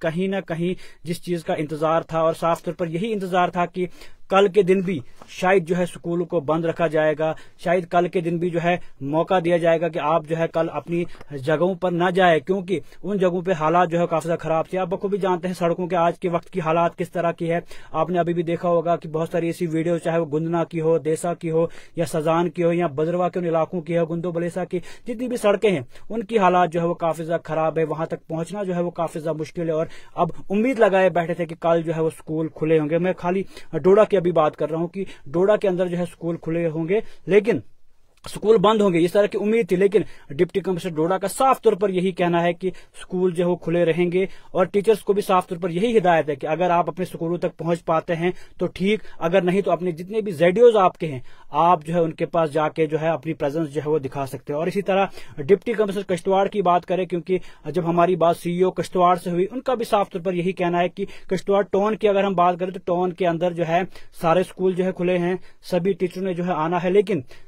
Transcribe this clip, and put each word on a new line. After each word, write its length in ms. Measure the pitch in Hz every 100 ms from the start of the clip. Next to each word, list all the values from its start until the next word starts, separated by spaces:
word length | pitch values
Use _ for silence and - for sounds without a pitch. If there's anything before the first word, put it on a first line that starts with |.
कहीं 280 | 165 165 190
ना 120 | 196
कहीं 340 | 185 165 175 175 - - 156
जिस 180 | 165
चीज 200 | 175 175
का 120 | 175 165
इंतजार 500 | 151 151 156 165 160
था 100 | 165
और 100 | 160
साफ 300 | 160 165 165
तौर 100 | 175
पर 140 | 160 170
यही 200 | 170 226
इंतजार 420 | 208 185 180 175
था 160 | 180 175
कि 240 | 185 180 - - - -
कल 180 | 196 202
के 160 | 202
दिन 180 | 180 190
भी 200 | 180 156 - - -
शायद 360 | - 180 196 160
जो 100 | 175
है 100 | 175
स्कूल 380 | - 170 170
को 180 | 165 170
बंद 240 | 139 160 165
रखा 220 | 156 165
जाएगा, 480 | 156 156 151 160 156 - -
शायद 260 | 175 180 170
कल 220 | 175 180
के 140 | 190
दिन 180 | 170 170
भी 100 | 180
जो 100 | 170
है 220 | 170 180 - -
मौका 360 | 139 156 170 185
दिया 180 | 170 175
जाएगा 320 | 165 165 170
कि 100 | 160
आप 260 | 147 165 156
जो 100 | 165
है 120 | 165
कल 200 | 165 165
अपनी 380 | 147 160 170 175 - -
जगहों 420 | 147 135 151 180 175
पर 160 | 180
ना 200 | 170 185
जाए, 280 | 185 180 156
क्योंकि 420 | - 196 180 156 - -
उन 140 | 175 202
जगहों 240 | 180 180
पे 120 | 175
हालात 360 | 156 156 175 180
जो 100 | 170
है 80 | 170
काफी 160 | 160
ज्यादा 120 | 165 160
खराब 300 | 160 160 156
थे। 40 | 185
आप 100 | 180
बखूबी 300 | 190 196 196
जानते 300 | 185 175 180
हैं 80 | 180
सड़कों 320 | 170 165 160
के 80 | 180
आज 220 | 170 170
के 120 | 180
वक्त 200 | 170 -
की 100 | 185
हालात 360 | 160 170 170 170
किस 180 | 170
तरह 180 | 175 170
की 160 | 165 165
है। 160 | 170 - - -
आपने 260 | 156 165 175
अभी 140 | 165
भी 100 | 170
देखा 260 | 165 170 175
होगा 260 | 170 165 165
कि 120 | 160
बहुत 240 | 156 160
सारी 180 | 175 165
ऐसी 180 | 165 170
वीडियो, 300 | 160 165 170
चाहे 220 | 170 165
वो 60 | 156
गुंदना 380 | 156 165 170
की 160 | 160 165
हो, 200 | 160 165
देसा 340 | 147 160 175
की 160 | 165 165
हो 220 | 160 165 - - 165
या 80 | 165
सजान 440 | 165 156 165 175
की 120 | 175
हो 100 | 170
या 160 | 170 170
बदरवा 420 | 135 160 180 175
के 100 | 180
उन 60 | 175
इलाकों 360 | 165 156 180
की 140 | 160 170
हो, 100 | 160
गुंदो 260 | 170 175
बलेसा 340 | 170 175 185 175
की 140 | 175
जितनी 480 | - - 226 226 247
भी 100 | 240
सड़कें 340 | 208 202 214
हैं, 160 | 156 123 - -
उनकी 260 | 220 214 226
हालात 320 | 180 180 180
जो 100 | 170
है 60 | 170
वो 80 |
काफी 300 | 170 165 156
ज्यादा 140 | 160 165
खराब 400 | - 156 160 156
है, 60 |
वहां 240 | 156 156 160
तक 120 | 160 -
पहुंचना 340 | 160 165 208
जो 100 | 190
है 80 | 175
वो 80 | 175
काफी 300 | 175 160 170
ज्यादा 180 | 160 156
मुश्किल 300 | 151 175 165
है। 60 |
और 160 | 156 170 - - -
अब 160 | 170 - -
उम्मीद 280 | 202 254 226
लगाए 300 | 208 190 185
बैठे 240 | 165 165
थे 120 | 170 165
कि 100 | 165
कल 280 | 165 170
जो 100 | 160
है 80 | 160
वो 80 | 160
स्कूल 380 | - - 156 160
खुले 300 | - 156 160
होंगे। 200 | 147 165
मैं 160 | 185
खाली 320 | 175 175 190 - - - 160
डोडा 280 | 175 208
की 160 | 202 190
अभी 120 | 175
बात 240 | 160 151 156
कर 140 | 147
रहा 100 | 160
हूँ 80 | 170
कि 180 | 98 - - 135
डोडा 300 | 165 196 208
के 100 | 196
अंदर 200 | 180 185
जो 100 | 175
है 80 | 170
स्कूल 320 | - 165 165
खुले 280 | 165 170 165
होंगे, 380 | 160 160 214 - - 156
लेकिन 360 | 202 214 156 - - - - _ _ -
स्कूल 300 | - 202 220
बंद 240 | 202 214
होंगे, 180 | 202 170
इस 140 | 175
तरह 140 | 202 208
की 100 | 214
उम्मीद 340 | 208 226 202
थी, 40 | 180
लेकिन 300 | 202 196 156 - -
डिप्टी 300 | 139 175 196
कमिश्नर 320 | 180 175 185
डोडा 240 | 156 170 190
का 100 | 196
साफ 320 | - 262 254
तौर 120 | 220 185
पर 160 | 202
यही 200 | 185 190
कहना 300 | 180 175 170
है 120 | 175
कि 180 | 170 185 - - -
स्कूल 300 | - 180 185
जो 100 | 165
है 60 | 175
वो 60 | 175
खुले 280 | 170 175
रहेंगे 460 | 165 160 175 185 190 - -
और 120 | 165 180
टीचर्स 360 | 202 202 208
को 120 | -
भी 80 | 202
साफ 260 | 202 185 -
तौर 100 | 170
पर 140 | 180
यही 220 | 170 240
हिदायत 360 | 220 175 165 147
है 60 | 139
कि 120 | 156
अगर 240 | 160 180
आप 160 | 175 170
अपने 180 | 160 170
स्कूलों 320 | 165 165 175
तक 140 | 175 -
पहुंच 240 | 165 170
पाते 340 | - 160 165
हैं 200 | 160 175 - - -
तो 80 | 175
ठीक, 340 | - 196 214 - -
अगर 220 | 165 190
नहीं 180 | 175 196
तो 100 | 190
अपने 200 | 165 180
जितने 300 | 165 180 220
भी 100 | 208
जेडीओज 440 | 147 175 190 240 214
आपके 320 | 175 - 160
हैं, 160 | 131 - - -
आप 300 | 147 170 175
जो 100 | 151
है 80 | 175
उनके 240 | 165 - 165
पास 240 | 170 160
जाके 380 | 156 156 160 151
जो 100 | 151
है 120 | 160
अपनी 240 | 151 160
प्रेजेंस 340 | 143 147 156 151
जो 140 | 147
है 60 | 147
वो 120 | 156
दिखा 260 | 131 143 131
सकते 280 | 127 -
हैं। 60 | 147
और 80 | 175
इसी 140 | 190
तरह 280 | 196 190 190 - - -
डिप्टी 340 | 139 196 240
कमिश्नर 300 | 208 202 196
किश्तवाड़ 440 | 190 175 190 190 196
की 140 | 208
बात 240 | 180 175 -
करें, 220 | 180 180
क्योंकि 320 | 175 156 185 - - 151
जब 180 | 175 165
हमारी 300 | 175 175 180
बात 200 | 170 165
सीईओ 360 | 175 175 185
किश्तवाड़ 460 | 175 160 185 175 180
से 120 | 185
हुई, 160 | 175 196
उनका 300 | 254 262 240
भी 100 | 226
साफ 240 | 208 190
तौर 120 | 190
पर 140 | 185 180
यही 180 | 180
कहना 260 | 180 175 175
है 100 | 180
कि 160 | - 196
किश्तवाड़ 580 | - - 185 - 196
टाउन 320 | 202 190 214 214
की 120 | 208
अगर 180 | 196 196
हम 100 | 175
बात 240 | 180 175
करें 120 | 185
तो 80 | 185
टाउन 320 | - 175 185
के 140 | 175 175
अंदर 280 | 165 180
जो 100 | 165
है 240 | 165 175 185 - - -
सारे 220 | 165 170
स्कूल 320 | 180 - 185 180
जो 80 |
है 80 | 185
खुले 260 | 175 180 180
हैं, 220 | 175 185 - -
सभी 320 | - 180 190
टीचरों 300 | 180 180 185
ने 100 | 190
जो 100 | 175
है 100 | 175
आना 260 | 151 165 175
है, 120 | 180
लेकिन 300 | 202 202 170 - -